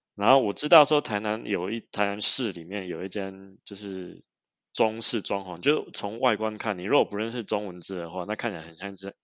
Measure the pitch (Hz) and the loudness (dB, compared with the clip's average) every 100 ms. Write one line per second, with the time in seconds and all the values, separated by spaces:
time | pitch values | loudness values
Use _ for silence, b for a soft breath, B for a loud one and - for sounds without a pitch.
0 | _ - 104 135 107 98 147 165 143 151 | _ 0 6 6 4 0 8 8 8 4
1 | 127 104 107 110 120 95 92 113 - - | 2 -2 -2 -2 -2 -2 -2 -4 -6 -2
2 | 101 101 - - 117 87 82 101 92 82 | 0 0 -4 -2 -4 -4 -8 -8 -6 -6
3 | 95 104 95 95 98 98 - 101 101 95 | -6 -6 -6 -8 -16 -18 -16 -12 -8 -8
4 | 90 90 _ _ _ _ _ - 113 110 | -10 -14 _ _ _ _ _ 2 2 2
5 | - 113 - 101 95 87 131 151 - - | -4 -2 -2 -4 -4 -2 2 2 0 -6
6 | 101 117 127 107 110 107 113 90 95 139 | -6 0 2 2 -2 -2 -4 -2 2 2
7 | 101 101 113 120 101 104 104 87 - 92 | 2 0 -4 -4 -2 -2 -4 -8 -6 -6
8 | 85 90 92 107 117 85 80 82 98 95 | -4 -6 -4 -4 -4 -6 -10 -10 -10 -8
9 | 95 - | -10 -12